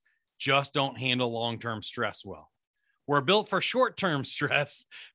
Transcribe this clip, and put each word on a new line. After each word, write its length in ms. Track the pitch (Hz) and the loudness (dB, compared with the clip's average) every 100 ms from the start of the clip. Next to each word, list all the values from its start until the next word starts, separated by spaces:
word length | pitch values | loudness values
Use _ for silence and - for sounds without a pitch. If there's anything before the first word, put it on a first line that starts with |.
| _ _ _ - | _ _ _ -6
just 340 | 135 139 139 | 2 2 4
don't 240 | 147 135 117 | 0 -2 -2
handle 360 | 131 123 120 | 0 0 0
long-term 500 | 113 117 110 117 107 | 0 -2 -4 -4 -6
stress 420 | - - 107 - | -6 -4 -4 -4
well. 260 | 101 85 - _ _ _ _ _ - | -12 -14 -16 _ _ _ _ _ 0
We're 160 | 143 | 2
built 260 | 135 208 208 | 6 4 4
for 120 | 185 | -2
short-term 640 | - 240 240 - 185 143 | 0 2 2 2 0 0
<laughs> 0 | |
stress, 640 | 127 - 143 139 143 - - - - | -2 -2 0 0 -2 -6 -10 -20 -18